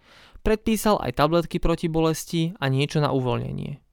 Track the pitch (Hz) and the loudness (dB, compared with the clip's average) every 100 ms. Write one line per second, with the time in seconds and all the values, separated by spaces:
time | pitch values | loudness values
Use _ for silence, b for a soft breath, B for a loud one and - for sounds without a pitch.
0 | b b b b - 214 - 220 220 208 | b b b b -2 0 0 0 2 2
1 | - - 147 170 165 170 165 165 170 160 | 0 0 2 2 0 0 0 0 -2 0
2 | 160 160 - 170 165 196 139 135 143 156 | 0 0 -4 -2 -2 -2 0 0 0 0
3 | 147 135 127 117 127 - - 143 _ | 0 0 0 -2 -4 -8 -8 -12 _